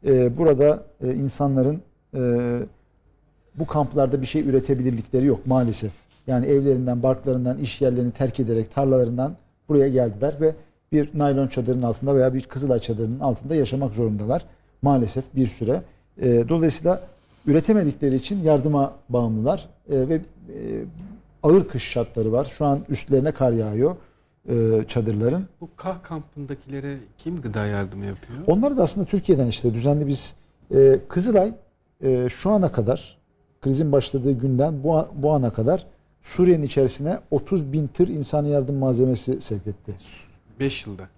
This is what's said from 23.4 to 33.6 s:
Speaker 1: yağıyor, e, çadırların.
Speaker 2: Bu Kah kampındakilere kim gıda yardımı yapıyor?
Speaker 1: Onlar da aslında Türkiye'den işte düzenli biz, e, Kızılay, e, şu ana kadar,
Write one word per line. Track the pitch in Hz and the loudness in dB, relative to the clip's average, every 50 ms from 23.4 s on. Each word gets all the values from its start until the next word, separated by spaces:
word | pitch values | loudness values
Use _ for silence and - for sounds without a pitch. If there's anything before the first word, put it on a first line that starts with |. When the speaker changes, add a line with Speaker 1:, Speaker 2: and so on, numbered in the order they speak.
| 135 127 | 2 2
Speaker 1:
yağıyor, | 117 113 110 107 104 110 127 151 180 180 - _ _ _ _ _ _ _ _ - | 2 2 -2 -2 -2 0 0 0 0 -2 -14 _ _ _ _ _ _ _ _ -4
e, | 123 117 113 113 113 110 107 92 | -2 0 2 2 2 2 0 0
çadırların. | - 123 113 107 107 104 110 120 143 180 190 185 _ _ | -2 -2 -2 0 -2 0 0 0 0 -2 -4 -8 _ _
Speaker 2:
Bu | - 165 _ | -20 -20 _
Kah | _ - 185 185 175 - | _ -10 -10 -10 -10 -10
kampındakilere | - 170 156 147 - _ 151 143 131 143 135 - - 139 139 135 143 143 135 117 - _ _ | -12 -12 -12 -12 -14 _ -16 -12 -12 -12 -14 -14 -14 -12 -10 -10 -10 -12 -12 -14 -20 _ _
kim | - 160 175 175 | -12 -10 -10 -8
gıda | 131 120 98 110 104 | -8 -6 -4 -4 -2
yardımı | 104 104 101 98 92 92 98 101 | -2 -2 -4 -4 -6 -8 -10 -10
yapıyor? | 101 98 - - - 117 131 165 - | -10 -10 -12 -14 -16 -16 -6 0 2
Speaker 1:
Onlar | 165 202 233 285 285 254 | 2 4 4 2 2 2
da | 185 | 0
aslında | 156 - 202 190 | 0 2 -2 -4
Türkiye'den | - - 202 - - 185 135 131 120 | 0 -2 -2 2 4 4 4 4 0
işte | 107 - - 123 110 | 0 0 -2 -2 -2
düzenli | 117 117 139 143 151 151 139 | 0 0 2 2 2 0 -2
biz, | 143 131 - - - _ _ _ _ _ _ _ - | -2 -4 -6 -12 -16 _ _ _ _ _ _ _ 4
e, | 135 135 135 131 131 - - | 6 8 8 8 6 2 -2
Kızılay, | - 175 180 240 220 202 185 214 226 - - _ _ _ _ _ _ _ - | -4 -2 -2 2 4 4 4 2 -2 -8 -20 _ _ _ _ _ _ _ -2
e, | 135 131 123 123 123 | 0 0 0 0 -2
şu | - - - 185 | -4 -4 -2 0
ana | 214 208 185 156 | 2 2 2 0
kadar, | - - 110 104 123 - - - - _ _ _ _ _ _ _ _ _ | 0 0 0 0 0 -2 -4 -14 -20 _ _ _ _ _ _ _ _ _